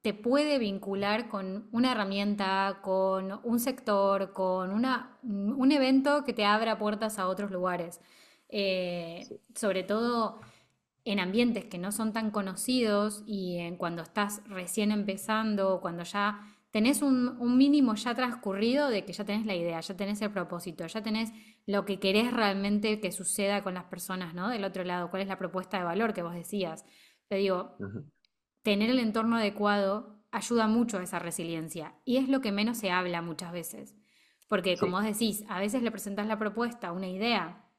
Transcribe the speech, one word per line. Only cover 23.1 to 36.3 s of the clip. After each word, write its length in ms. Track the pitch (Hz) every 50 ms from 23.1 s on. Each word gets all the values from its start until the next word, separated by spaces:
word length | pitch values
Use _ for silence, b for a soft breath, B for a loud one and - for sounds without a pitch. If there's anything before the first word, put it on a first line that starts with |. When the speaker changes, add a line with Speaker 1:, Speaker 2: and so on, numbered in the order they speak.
Speaker 1:
suceda 520 | - - 185 - - - 202 196 202 202 202
con 120 | 196 180
las 80 | 185 175
personas, 480 | - - 175 - - 185 185 180 170 165
¿no? 160 | 175 185 220
Del 160 | 247 214 196
otro 180 | 196 185 190 180
lado, 260 | 180 175 180 175 170
cuál 100 | 190 190
es 60 | 196
la 100 | 196 190
propuesta 400 | - 185 170 185 185 185 - -
de 60 | 190 180
valor 300 | 175 170 196 233 214 214
que 100 | 185 170
vos 100 | 170 175
decías. 500 | 175 170 - 214 202 185 165 160 160 b b b b b b b b b _
Te 60 | 202
digo, 380 | 196 202 196 185 180 196 - - -
Speaker 2:
Ujú. 260 | 104 95 104 - - - _ _ _ _ _ _ _ _ _ _ _
Speaker 1:
tener 260 | 220 202 202 214 226
el 80 | 254 262
entorno 360 | 233 220 202 226 220 233 233
adecuado 840 | 233 220 202 202 - 208 208 208 208 196 190 202 214 - - - - _ _
ayuda 360 | - 202 - - 240 233 220
mucho 300 | 214 220 233 240 233 208
a 60 | 185 180
esa 160 | - - 170
resiliencia 760 | 170 170 170 - 170 165 165 160 160 160 - 170 151 160 - _ _
y 120 | - 240
es 100 | 262 269
lo 140 | 254 269 269
que 100 | 262 214
menos 280 | 202 202 214 233 240 220
se 100 | 220 190
habla 320 | 180 180 180 180 175 170
muchas 300 | 170 170 160 - 180 170
veces. 440 | 175 175 160 - - 214 - - - b b b b b b b b b b _
Porque, 260 | 214 190 175 190 180
Speaker 2:
Sí. 40 | 175
Speaker 1:
como 160 | - 180 180
vos 80 | 190 208
decís, 400 | 220 202 214 233 220 202 - - -
a 100 | 202 180
veces 240 | 196 214 214 262 233
le 80 | 233
presentás 340 | 226 196 - 202 196 202 208
la 120 | 220